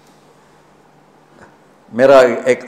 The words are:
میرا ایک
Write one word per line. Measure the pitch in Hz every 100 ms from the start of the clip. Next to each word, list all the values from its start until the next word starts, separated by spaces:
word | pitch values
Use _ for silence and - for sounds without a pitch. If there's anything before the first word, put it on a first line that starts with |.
| _ _ _ _ _ _ _ _ _ _ _ _ _ _ - _ _ _ _
میرا | 110 135 135
ایک | 123 117 127 123